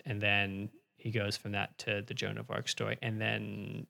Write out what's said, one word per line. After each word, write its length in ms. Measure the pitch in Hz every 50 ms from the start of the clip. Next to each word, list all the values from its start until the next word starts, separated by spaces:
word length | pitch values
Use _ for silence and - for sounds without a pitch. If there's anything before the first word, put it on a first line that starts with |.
| -
and 160 | - 104 104
then 480 | 104 101 101 101 101 98 98 98 104 107 - - _ _ _
he 160 | - - 117
goes 240 | 110 110 101 104 104
from 160 | - - 104
that 260 | 101 98 101 - - -
to 240 | - 117 104 101 101 -
the 60 | 104
Joan 240 | - 101 101 104 110
of 120 | 117 -
Arc 200 | 104 107 - -
story, 280 | - - 113 107 113 -
and 180 | - 113 110 110
then 680 | 110 110 110 107 107 104 104 104 101 107 - - -